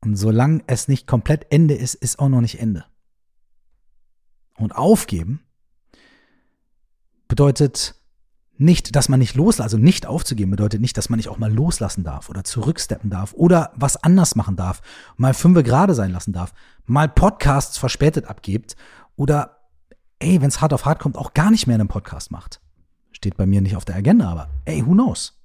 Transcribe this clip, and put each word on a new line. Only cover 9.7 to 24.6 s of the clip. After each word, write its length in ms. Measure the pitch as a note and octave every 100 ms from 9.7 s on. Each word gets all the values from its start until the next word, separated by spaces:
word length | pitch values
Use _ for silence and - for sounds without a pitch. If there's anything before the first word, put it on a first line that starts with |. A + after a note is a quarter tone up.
| A2
nicht 280 | B2+ F#3 -
aufzugeben 460 | B2 - A2+ G2
bedeutet 300 | G2 G#2 G#2+
nicht, 160 | B2 -
dass 120 | -
man 80 | A2+
nicht 120 | G#2+
auch 80 | -
mal 160 | A2+
loslassen 500 | A2 D#3+ - G#2+ -
darf 260 | D#2+ C#2 -
oder 140 | -
zurücksteppen 680 | F#2 - G#2+ D#3+ - - G#2
darf 240 | F#2+ G2
oder 380 | - E3+ F3 D3+ -
was 200 | C3+ -
anders 400 | D#3+ F#3 E3+ -
machen 220 | G2+ F#2
darf, 240 | F#2 F2+ - - - _
mal 180 | B2+
fünfe 300 | B2+ E3 F3+
gerade 300 | A#2+ B2+ G3
sein 180 | C#3+ G2
lassen 220 | F2 -
darf, 200 | F2 F2+ - - _ -
mal 220 | C3 D3+
Podcasts 680 | - F#3 G3+ C#3 C#3 - -
verspätet 480 | B2+ - D3 D#3 -
abgibt 500 | G2 - G2+ - - - - _ -
oder, 540 | C3+ D3 - _ _ _ _ _ _ _
ey, 220 | - F#3
wenn's 180 | C#3 -
hart 140 | D#3
auf 100 | C#3
hart 160 | C#3 D#3+
kommt, 180 | D3+ B2
auch 160 | -
gar 180 | - F3+
nicht 160 | A3 -
mehr 80 | A2+
einen 120 | G#2
Podcast 440 | - - C#2+ -
macht. 280 | - - - _ _ _ _ _
Steht 260 | - G2+ -
bei 80 | F#2+
mir 160 | G2+
nicht 160 | F#2+ F#2+
auf 80 | -
der 100 | F2
Agenda, 340 | G2 A3+ G#2+
aber 200 | E2+ D2 -